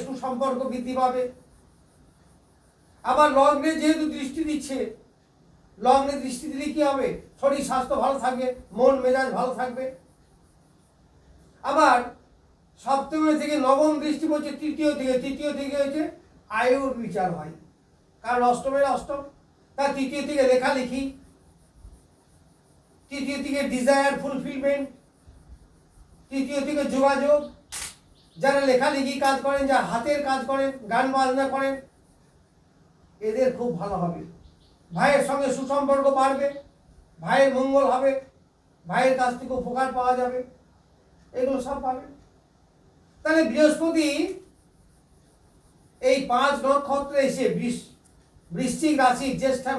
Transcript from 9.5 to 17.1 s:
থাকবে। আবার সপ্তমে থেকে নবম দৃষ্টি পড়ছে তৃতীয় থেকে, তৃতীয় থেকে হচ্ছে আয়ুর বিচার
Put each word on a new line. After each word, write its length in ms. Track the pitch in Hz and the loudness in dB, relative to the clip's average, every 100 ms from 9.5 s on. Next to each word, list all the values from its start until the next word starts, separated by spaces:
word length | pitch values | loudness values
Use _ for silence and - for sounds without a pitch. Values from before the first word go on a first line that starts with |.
| 240 | -2
থাকবে। 240 | 254 247 262 - _ _ _ _ _ _ _ _ _ _ _ _ _ - _ _ | -6 -6 -10 -10 _ _ _ _ _ _ _ _ _ _ _ _ _ -20 _ _
আবার 340 | 269 294 285 240 240 - _ _ _ _ _ _ | -2 4 6 4 0 -12 _ _ _ _ _ _
সপ্তমে 500 | 233 277 - 311 311 - | -2 -2 0 0 2 2
থেকে 180 | 294 285 262 | 0 0 4
নবম 260 | 277 311 302 | 4 4 2
দৃষ্টি 220 | 302 - 311 | -2 -4 -2
পড়ছে 240 | 302 294 - | -2 -4 -6
তৃতীয় 300 | 302 311 302 247 | -8 -2 -2 0
থেকে, 160 | 262 254 | -2 -2
তৃতীয় 260 | 269 269 294 269 | -2 -6 -6 -4
থেকে 180 | 277 285 | -4 -2
হচ্ছে 200 | 277 302 330 - _ - _ | -2 -2 -6 -8 _ -20 _
আয়ুর 420 | 214 247 269 269 233 | -2 2 2 0 -6
বিচার 260 | 208 | -6